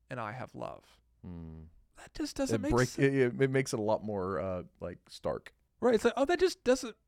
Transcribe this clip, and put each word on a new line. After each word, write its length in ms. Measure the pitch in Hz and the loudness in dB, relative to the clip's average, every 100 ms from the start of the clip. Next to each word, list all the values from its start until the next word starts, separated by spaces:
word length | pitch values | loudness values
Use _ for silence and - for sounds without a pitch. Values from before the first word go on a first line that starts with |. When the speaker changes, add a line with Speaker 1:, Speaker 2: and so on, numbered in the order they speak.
| - | -12
Speaker 1:
and 100 | 127 | -8
I 120 | 107 | -8
have 240 | 123 110 - | -8 -10 -10
love.'" 440 | - - - _ _ _ | -10 -12 -20 _ _ _
Speaker 2:
Mm. 440 | 90 85 82 80 80 - _ - | -14 -12 -12 -14 -18 -20 _ -20
Speaker 1:
That 100 | - | -12
just 220 | - 294 - | -8 -6 -4
doesn't 200 | 269 - | 0 0
Speaker 2:
It 60 | |
Speaker 1:
make 100 | - | 2
Speaker 2:
break-, 180 | 120 127 | 2 2
Speaker 1:
sen- 160 | - 139 | 4 4
Speaker 2:
it, 80 | |
it, 280 | 139 123 131 | 4 2 2
it 80 | 135 | 2
makes 240 | 135 131 | 2 0
it 60 | 117 | -2
a 20 | |
lot 220 | 104 107 | 0 0
more, 360 | 107 101 92 85 | -2 -4 -2 -2
uh, 240 | 95 90 - - | -2 -4 -8 -12
like, 160 | 87 87 - | -12 -12 -16
stark. 440 | - - 58 - _ _ _ | -6 -4 -4 -8 _ _ _
Speaker 1:
Right, 160 | 233 220 | 2 4
it's 80 | |
like, 100 | 240 233 | 4 2
"Oh, 80 | 277 | 2
that 140 | 349 | 4
just 240 | 370 - | 2 2
doesn't," 320 | 247 262 233 - | 2 2 0 -12